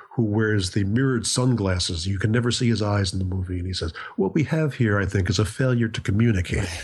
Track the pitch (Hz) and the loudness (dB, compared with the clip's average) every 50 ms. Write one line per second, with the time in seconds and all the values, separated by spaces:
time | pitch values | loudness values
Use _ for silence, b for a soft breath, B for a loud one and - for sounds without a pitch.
0 | B B - - 113 104 104 113 110 107 107 101 92 92 - 110 98 98 110 127 | B B -2 0 0 2 2 2 2 2 2 2 0 0 0 0 0 2 2 2
1 | 135 131 127 117 110 - - 127 123 127 123 113 98 95 90 87 - - 92 82 | 2 2 0 0 -2 -2 0 2 2 2 2 2 2 0 0 0 -2 -2 -4 -4
2 | 85 98 101 92 - 107 110 123 117 120 117 - 127 117 113 101 104 104 104 101 | -4 -4 -2 0 0 2 2 2 0 0 0 0 2 2 2 2 0 0 0 0
3 | 98 95 - 95 92 90 92 92 92 90 90 90 90 92 92 - 87 82 B B | 0 0 -2 -2 -4 -2 -2 -4 -4 -4 -4 -4 -4 -4 -6 -6 -6 -8 B B
4 | B B B - 190 190 - 170 143 - 165 160 156 143 - - 120 107 101 101 | B B B -2 -2 0 0 0 0 0 0 0 0 0 0 0 2 2 2 2
5 | 95 92 - 98 87 90 90 - 107 - - - 135 127 123 120 117 113 - - | 2 0 0 0 0 2 2 2 0 0 -2 -2 0 0 2 2 0 0 -2 -4
6 | - - 95 107 117 117 104 90 85 - 80 - 92 87 - - | -2 0 2 2 4 4 2 2 0 -2 -2 -2 -2 -4 -6 -6